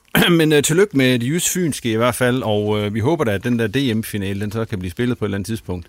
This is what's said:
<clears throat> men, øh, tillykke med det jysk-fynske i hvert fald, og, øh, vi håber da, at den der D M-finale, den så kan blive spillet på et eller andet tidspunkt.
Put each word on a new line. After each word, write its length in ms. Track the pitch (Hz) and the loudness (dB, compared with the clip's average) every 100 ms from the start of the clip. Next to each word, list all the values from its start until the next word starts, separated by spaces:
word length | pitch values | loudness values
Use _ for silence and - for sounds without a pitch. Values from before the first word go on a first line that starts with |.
| _ | _
<clears throat> 180 | - 190 165 | 0 4 4
men, 140 | 156 | 4
øh, 100 | 147 | 4
tillykke 340 | - 160 208 135 | 4 2 2 4
med 220 | 127 123 | 2 2
det 80 | 120 | 0
jysk-fynske 680 | 170 - 180 165 - 120 | -2 -2 -2 -2 -2 -2
i 20 | |
hvert 200 | 110 123 | 0 2
fald, 280 | 113 127 127 | 2 0 0
og, 360 | 110 104 104 107 | 0 0 0 0
øh, 140 | 104 | -2
vi 60 | 110 | 0
håber 240 | 120 160 | 0 0
da, 60 | 123 | 0
at 120 | 98 | -2
den 140 | 123 120 | 0 0
der 80 | 113 | 0
D 280 | 135 135 110 | 0 0 -2
M-finale, 440 | 110 107 95 101 | -2 -4 -4 -4
den 120 | 104 | -6
så 120 | 113 | -6
kan 140 | 113 98 | -6 -6
blive 120 | 92 | -6
spillet 280 | - 123 120 | -4 -2 -2
på 60 | |
et 20 | 104 | -4
eller 100 | 98 | -4
andet 100 | 98 | -4
tidspunkt. 400 | 113 - 90 | -6 -6 -10